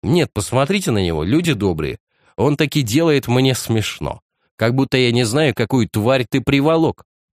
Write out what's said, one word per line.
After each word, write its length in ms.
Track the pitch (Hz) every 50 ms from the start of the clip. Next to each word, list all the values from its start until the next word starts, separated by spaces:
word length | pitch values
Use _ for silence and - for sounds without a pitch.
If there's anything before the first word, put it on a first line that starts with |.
| -
«Нет, 300 | 90 139 180 151 - _
посмотрите 580 | 107 101 - - 127 139 139 196 208 185 180
на 80 | 123 104
него, 220 | 95 87 82 78 76
люди 300 | 90 120 160 180 170 143
добрые. 460 | 101 101 98 85 78 78 69 60 - _ _ _ _ _ _ _
Он 200 | - 107 143 147
таки 260 | 135 156 139 - 147 135
делает 460 | 110 101 151 165 170 151 139 117 -
мне 260 | 120 127 131 131 127
смешно. 640 | - - - 117 110 104 - - - 76 69 - - _ _ _ _ _ _ _
Как 180 | _ 110 117 127
будто 220 | 131 135 - -
я 160 | 131 127 120 117
не 120 | 120 127
знаю, 300 | 107 110 147 160 147 117
какую 340 | - 120 104 - 131 113 90
тварь 380 | - 107 104 120 135 135 123 -
ты 120 | - 135
приволок, 640 | 117 - 139 139 139 151 165 165 165 139 - _ - _ _ _ _ _